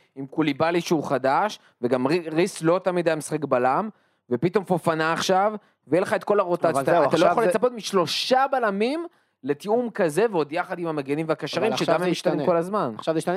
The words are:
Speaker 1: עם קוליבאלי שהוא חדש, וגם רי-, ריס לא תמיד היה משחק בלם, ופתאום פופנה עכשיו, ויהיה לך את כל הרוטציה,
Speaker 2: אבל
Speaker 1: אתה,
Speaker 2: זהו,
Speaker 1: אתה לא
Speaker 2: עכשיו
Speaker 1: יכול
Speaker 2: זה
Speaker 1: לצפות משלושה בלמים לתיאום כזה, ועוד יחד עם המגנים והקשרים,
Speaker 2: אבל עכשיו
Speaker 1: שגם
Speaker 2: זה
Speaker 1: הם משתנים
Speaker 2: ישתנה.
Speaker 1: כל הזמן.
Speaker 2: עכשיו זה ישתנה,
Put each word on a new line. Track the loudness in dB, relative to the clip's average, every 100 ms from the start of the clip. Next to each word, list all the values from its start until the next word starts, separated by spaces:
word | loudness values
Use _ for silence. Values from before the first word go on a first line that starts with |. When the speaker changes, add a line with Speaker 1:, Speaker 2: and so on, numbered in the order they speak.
| _ -14
Speaker 1:
עם | -6
קוליבאלי | -2 0 0 0 0
שהוא | 0 -2
חדש, | 0 0 2 2 0 -4 _ _
וגם | -2 0 0
רי-, | -2 -2
ריס | 0 0 0
לא | 2 2
תמיד | 0 0 0
היה | 0
משחק | -2 -6 0
בלם, | 2 2 2 -2 -8 _ _ -6
ופתאום | -2 0 0 0
פופנה | -2 0 0 0
עכשיו, | 0 0 2 2 -2 -12 _ -2
ויהיה | 0
לך | 2
את | 0
כל | 2 0
הרוטציה, | 2 0 2
Speaker 2:
אבל | 2
Speaker 1:
אתה, | 2
Speaker 2:
זהו, | 4
Speaker 1:
אתה | 4
לא | 4
Speaker 2:
עכשיו | 4
Speaker 1:
יכול | 4
Speaker 2:
זה | 2
Speaker 1:
לצפות | 2 0
משלושה | -2 -2 0 0 -2 0 2 2
בלמים | 2 0 0 0 -2 -6 _ _ _
לתיאום | -6 -4 -2 -2 0
כזה, | -2 0 2 0
ועוד | 0 -2
יחד | -4 -6 -6
עם | -4
המגנים | -4 -4 -2 -2
והקשרים, | -4 -4 -2
Speaker 2:
אבל | -2
עכשיו | 0 0
Speaker 1:
שגם | 0
Speaker 2:
זה | 0
Speaker 1:
הם |
משתנים | -2 -2 0
Speaker 2:
ישתנה. | 0
Speaker 1:
כל | 0
הזמן. | 0 -4 -4 -4
Speaker 2:
עכשיו | -4
זה | -2
ישתנה, | -2